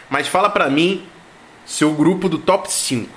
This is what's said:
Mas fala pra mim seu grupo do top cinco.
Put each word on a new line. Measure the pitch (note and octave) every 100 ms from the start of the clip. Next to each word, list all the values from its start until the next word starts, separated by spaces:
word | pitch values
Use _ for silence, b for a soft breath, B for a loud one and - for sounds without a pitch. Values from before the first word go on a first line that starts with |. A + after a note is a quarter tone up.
| B
Mas | C#3 D3+
fala | F3+ G3+
pra | G#3 D#3
mim | C#3+ E3+ F#3 - - - - - - -
seu | - D3+
grupo | D3+ D#3+ F#3 F#3
do | D#3+
top | - F#3+ -
cinco. | - - B2+ G2